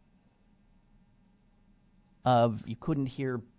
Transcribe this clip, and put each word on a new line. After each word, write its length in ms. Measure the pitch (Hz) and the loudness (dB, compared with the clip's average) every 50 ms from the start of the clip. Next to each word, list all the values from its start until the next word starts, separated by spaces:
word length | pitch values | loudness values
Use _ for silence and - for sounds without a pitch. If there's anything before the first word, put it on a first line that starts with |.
| _ _ _ _ _ _ _ _ _ _ _ _ _ _ _ _ _ _ _ - - _ _ _ _ _ _ _ _ _ _ _ _ _ - _ _ _ _ _ _ _ _ _ - | _ _ _ _ _ _ _ _ _ _ _ _ _ _ _ _ _ _ _ -20 -20 _ _ _ _ _ _ _ _ _ _ _ _ _ -20 _ _ _ _ _ _ _ _ _ 0
of, 380 | 127 127 117 117 120 107 104 - | 4 4 6 4 4 2 -4 -8
you 80 | - 113 - | -10 -12 -8
couldn't 280 | - - 160 143 135 | -4 -2 -2 -2 -2
hear 340 | 131 - - 139 131 127 120 - - _ | -4 -6 -6 -6 -4 -4 -6 -8 -12 _